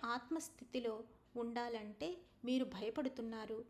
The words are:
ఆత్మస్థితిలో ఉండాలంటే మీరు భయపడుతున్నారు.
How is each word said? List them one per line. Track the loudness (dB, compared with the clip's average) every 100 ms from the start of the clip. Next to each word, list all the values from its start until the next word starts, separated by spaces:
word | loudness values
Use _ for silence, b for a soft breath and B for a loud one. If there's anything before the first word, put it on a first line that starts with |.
| 0
ఆత్మస్థితిలో | -2 0 -2 -2 -10 -4 0 0 0 -6 -16 -8 -2
ఉండాలంటే | 0 0 0 0 -4 -2 -2 -2 B B 4
మీరు | 4 4
భయపడుతున్నారు. | 0 0 2 0 0 -2 -2 -2 -4